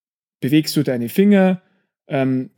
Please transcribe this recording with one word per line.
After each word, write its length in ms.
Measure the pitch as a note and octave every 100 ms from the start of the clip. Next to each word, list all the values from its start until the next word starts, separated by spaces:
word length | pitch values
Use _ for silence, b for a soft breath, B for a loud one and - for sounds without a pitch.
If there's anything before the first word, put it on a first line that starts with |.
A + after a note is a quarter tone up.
| _ _ _ _
bewegst 380 | B2+ D#3 D3+ D#3
du 60 |
deine 260 | C#3 B2 A#2
Finger, 520 | - G3+ G3 F#3 F#3 _ _ _ _ -
ähm, 440 | C#3+ C3 C3 B2